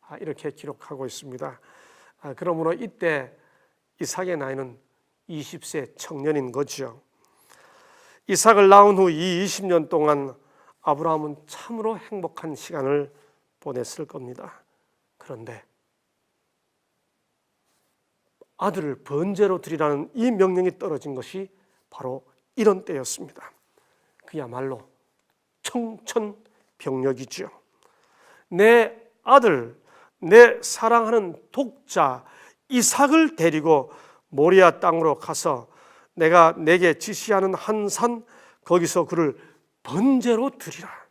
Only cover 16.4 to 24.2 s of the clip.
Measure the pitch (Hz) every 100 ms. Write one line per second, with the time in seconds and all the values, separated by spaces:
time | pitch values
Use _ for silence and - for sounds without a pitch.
16.4 | _ _ _ _ _ _ _ _ _ _
17.4 | _ _ _ _ _ _ _ _ _ _
18.4 | _ _ 196 196 151 127 - 143 185 190
19.4 | 202 185 185 156 151 143 - 254 240 214
20.4 | 190 180 185 - 196 147 147 131 - 190
21.4 | 190 _ _ _ _ - 131 135 _ _
22.4 | _ - 180 185 - 151 127 - - -
23.4 | - _ _ _ _ _ _ _